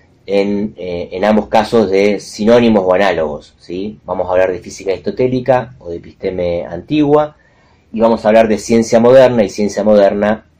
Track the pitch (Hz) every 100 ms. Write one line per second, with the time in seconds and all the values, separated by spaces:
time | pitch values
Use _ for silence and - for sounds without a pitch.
0 | _ _ - 101 101 101 104 - 90 87
1 | 85 90 104 107 - 110 107 117 98 95
2 | 104 98 - - 107 120 117 107 92 92
3 | 98 82 78 73 - _ - 90 107 -
4 | - 92 90 90 95 87 98 - 95 87
5 | 104 98 127 127 123 127 123 - 87 85
6 | 87 - 95 92 87 85 65 85 87 151
7 | 143 151 151 - _ _ _ _ _ 110
8 | 113 110 107 110 110 104 - 117 113 117
9 | 120 131 127 120 98 - 104 104 104 104
10 | 98 101 104 110 - _